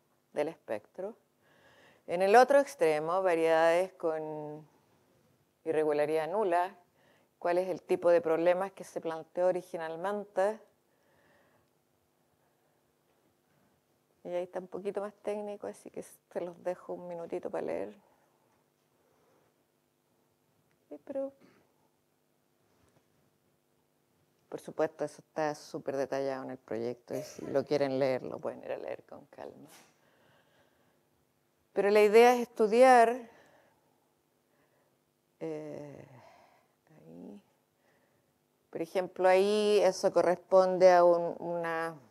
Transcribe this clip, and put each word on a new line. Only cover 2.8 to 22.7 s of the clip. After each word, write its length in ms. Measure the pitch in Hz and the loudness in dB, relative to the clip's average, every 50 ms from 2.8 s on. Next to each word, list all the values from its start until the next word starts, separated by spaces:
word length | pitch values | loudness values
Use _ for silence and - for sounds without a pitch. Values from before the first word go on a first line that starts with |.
| 170 156 151 151 156 160 175 190 | 0 2 2 0 -2 -2 -2 0
variedades 720 | 190 185 170 165 160 165 165 160 165 165 165 175 185 185 - | 0 2 2 2 2 2 4 4 4 4 2 2 0 -4 -6
con 760 | - - 160 156 156 156 156 156 151 151 151 151 151 151 - _ _ _ _ _ _ _ _ _ _ _ _ _ _ _ _ _ _ - | -6 -6 -6 -4 -6 -8 -10 -10 -12 -12 -14 -14 -16 -18 -20 _ _ _ _ _ _ _ _ _ _ _ _ _ _ _ _ _ _ -6
irregularidad 640 | 160 151 156 156 151 147 147 151 147 156 156 156 156 | -2 -2 0 0 0 0 0 0 0 -2 -2 -2 -2
nula, 480 | 185 220 220 180 170 175 175 190 - - _ _ _ _ _ _ _ _ _ _ _ - | -2 -2 0 0 0 0 0 -2 -6 -14 _ _ _ _ _ _ _ _ _ _ _ -6
cuál 180 | - 175 175 | -2 -2 0
es 140 | 180 185 185 | 0 0 -2
el 100 | 165 147 | -6 -6
tipo 300 | - - 185 180 180 175 | -4 -2 -2 2 4 4
de 100 | 170 170 | 4 4
problemas 520 | 165 160 160 160 165 175 180 180 196 196 | 2 0 0 2 2 2 2 0 -2 -6
que 120 | - - 180 | -10 -14 -16
se 160 | - - 170 | -14 -12 -10
planteó 460 | - 165 160 160 160 _ - 180 180 | -10 -8 -10 -10 -12 _ -4 -2 0
originalmente. 1120 | 185 175 180 170 - - 170 165 160 165 160 180 196 208 208 196 - - 185 190 208 220 220 - _ _ _ _ _ _ _ _ _ _ _ _ _ _ _ _ _ _ _ _ _ _ _ _ _ _ _ _ _ _ _ _ _ _ _ _ _ _ _ _ _ _ _ _ _ _ _ _ _ _ _ _ _ _ _ _ _ _ _ _ _ _ _ _ _ _ _ _ _ _ _ - | 0 0 -2 -6 -10 -10 -10 -8 -8 -8 -6 -6 -6 -6 -6 -8 -6 -2 -2 0 0 -2 -6 -12 _ _ _ _ _ _ _ _ _ _ _ _ _ _ _ _ _ _ _ _ _ _ _ _ _ _ _ _ _ _ _ _ _ _ _ _ _ _ _ _ _ _ _ _ _ _ _ _ _ _ _ _ _ _ _ _ _ _ _ _ _ _ _ _ _ _ _ _ _ _ _ -12
Y 40 | 175 | -8
ahí 140 | 175 175 | -6 -6
está 160 | 180 180 - 185 | -6 -6 -8 -12
un 100 | 185 - | -10 -10
poquito 320 | - 180 190 202 185 202 | -12 -10 -8 -8 -6 -6
más 140 | 196 208 - _ | -8 -10 -12 _
técnico, 440 | - 214 208 208 208 208 208 208 - | -8 -8 -8 -8 -8 -10 -12 -12 -12
así 240 | 202 208 - - - | -14 -14 -16 -18 -16
que 120 | - 196 | -16 -16
se 380 | 185 - - _ _ _ - 202 | -16 -16 -20 _ _ _ -10 -10
los 200 | 170 175 170 175 | -10 -10 -12 -10
dejo 300 | 180 180 180 - - - | -8 -8 -8 -8 -10 -12
un 160 | 180 175 175 175 | -12 -12 -12 -12
minutito 400 | 175 170 170 170 180 175 - - | -12 -12 -10 -8 -8 -8 -8 -8
para 160 | 180 165 - | -8 -8 -6
leer. 300 | - 170 175 196 208 208 - _ _ _ _ _ _ _ _ _ _ _ _ _ _ _ _ _ _ _ _ _ _ _ _ _ _ _ _ _ _ _ _ _ _ _ _ _ _ _ _ _ _ _ _ _ _ _ _ _ _ _ _ _ _ _ _ _ - | -6 -6 -6 -8 -10 -14 -18 _ _ _ _ _ _ _ _ _ _ _ _ _ _ _ _ _ _ _ _ _ _ _ _ _ _ _ _ _ _ _ _ _ _ _ _ _ _ _ _ _ _ _ _ _ _ _ _ _ _ _ _ _ _ _ _ _ -18
Sí, 100 | 294 294 _ | -18 -16 _
pero... 260 | - 269 269 269 269 269 _ _ - _ _ _ _ _ _ _ _ _ _ _ _ _ _ _ _ _ _ _ _ _ _ _ _ | -10 -8 -6 -6 -8 -10 _ _ -20 _ _ _ _ _ _ _ _ _ _ _ _ _ _ _ _ _ _ _ _ _ _ _ _